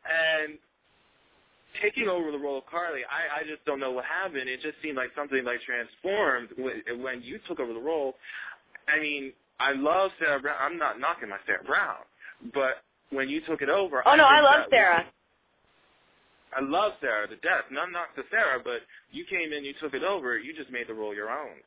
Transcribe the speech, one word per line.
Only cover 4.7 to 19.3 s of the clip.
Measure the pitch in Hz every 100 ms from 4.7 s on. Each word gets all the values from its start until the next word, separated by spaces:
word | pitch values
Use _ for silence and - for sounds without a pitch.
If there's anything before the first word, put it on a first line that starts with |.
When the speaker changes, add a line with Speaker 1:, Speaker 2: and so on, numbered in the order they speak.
| 151
Speaker 1:
seemed | 156 135
like | 127 -
something, | 143 135
like, | 123 120
transformed | - 123 117 - 185 202 175 123 117 117
when, | 131 113 - 120
when | 131 123
you | 120 208 -
took | 156
over | 120
the | 113
role. | 139 160 135 - - - - - _ - -
I | 151
mean, | 151 143 135 - _ _
I | 131
love | 139 143 180 196 -
Sarah | 160 139
Brown. | 139 147
I'm | 139 170
not | 147 117
knocking | 143 170 110
my | 101 -
Sarah | 92
Brown, | - 165 175 95 - _ - - -
but | 139 135 - _ _ _
when | 135 135
you | 151 156
took | 156
it | 139
over, | 185 190 135 226
Speaker 2:
Oh, |
Speaker 1:
I | 294
Speaker 2:
no, | 277
I | 294
Speaker 1:
think |
Speaker 2:
love | 285 294 -
Speaker 1:
that | 247
Speaker 2:
Sarah. | 196 170 175 _ _ _ _ _ _ _ _ _ _ _ _ _ _ 131
Speaker 1:
I |
love | 139 165 208 -
Sarah | 135 107 104
to | 107
death. | 165 170 -
None | 135 180
knock | 175 165 -
to | -
Sarah, | 214 196 127
but | 123 120 - - _
you | 147
came | 170